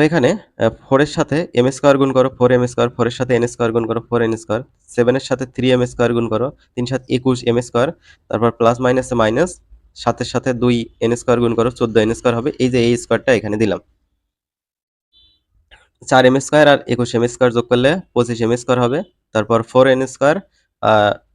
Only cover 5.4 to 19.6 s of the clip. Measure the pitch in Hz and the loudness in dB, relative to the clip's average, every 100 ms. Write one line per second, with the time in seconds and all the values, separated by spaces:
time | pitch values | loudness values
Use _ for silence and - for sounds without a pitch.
5.4 | 127 - 127 127 123 - 120 120 113 107 | -6 -4 0 2 0 -2 -2 0 -2 -4
6.4 | 131 - _ - 123 131 - 123 131 123 | -4 -8 _ -8 -6 -6 -4 -4 -2 -2
7.4 | 120 117 123 117 139 175 _ _ - 107 | 0 -2 -2 -2 -2 -4 _ _ -8 -2
8.4 | 117 - 113 120 127 127 127 120 110 120 | -2 0 0 2 0 -2 -2 0 0 0
9.4 | 180 - _ - _ - 117 117 123 123 | -2 -6 _ -20 _ -8 -6 -4 -4 -4
10.4 | 135 120 123 120 110 - 113 120 - 120 | -4 -2 0 0 -4 -4 -2 -2 0 0
11.4 | 117 113 117 123 117 110 107 117 123 117 | 0 0 -2 -2 -2 0 0 0 -2 -2
12.4 | 131 - 127 123 117 120 - - - 113 | -4 -2 -2 0 0 0 -2 -2 0 0
13.4 | 104 107 110 90 _ _ _ _ _ _ | 0 -2 -2 -2 _ _ _ _ _ _
14.4 | _ _ _ _ _ _ _ _ _ _ | _ _ _ _ _ _ _ _ _ _
15.4 | _ _ _ - _ _ - 131 127 135 | _ _ _ -20 _ _ 0 4 4 4
16.4 | - 151 147 139 - 120 120 117 120 - | 2 4 4 4 0 -4 -2 -2 -2 0
17.4 | 127 117 117 123 131 185 - 123 120 117 | 0 0 0 0 0 -2 -4 -2 -2 -2
18.4 | 113 123 123 123 120 143 214 _ _ 110 | -2 -2 -2 0 0 -2 -6 _ _ -4
19.4 | 107 113 | 0 -2